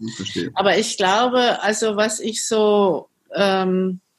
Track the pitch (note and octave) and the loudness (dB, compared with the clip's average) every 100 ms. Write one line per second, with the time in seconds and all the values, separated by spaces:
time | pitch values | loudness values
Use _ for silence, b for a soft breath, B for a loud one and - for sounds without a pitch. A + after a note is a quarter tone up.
0 | A2+ - F#2+ - E2+ - G3 F3 A3 - | -10 -8 -8 -6 -6 0 2 2 0 0
1 | F#3+ G3+ B3 B3 A#3+ F#3 G3 G#3+ A3 G#3 | 0 2 2 2 0 0 -2 -2 -2 0
2 | A3 A3+ A3+ A3 - A3 G#3+ G#3 G3 D3+ | -2 -2 -6 -6 -2 2 4 4 2 0
3 | - _ _ D#3 G3 F#3+ F#3 F#3 F#3 F3+ | -6 _ _ -2 0 2 0 0 0 -4
4 | _ | _